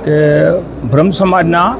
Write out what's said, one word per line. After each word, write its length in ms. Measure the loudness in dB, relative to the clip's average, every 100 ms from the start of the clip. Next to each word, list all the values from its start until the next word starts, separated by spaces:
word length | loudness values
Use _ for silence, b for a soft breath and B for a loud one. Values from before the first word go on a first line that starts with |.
કે 460 | -2 0 2 2 2 0 -4 -10 -2
બ્રહ્મ 180 | 0 2
સમાજના 640 | 0 0 0 0 0 0 -2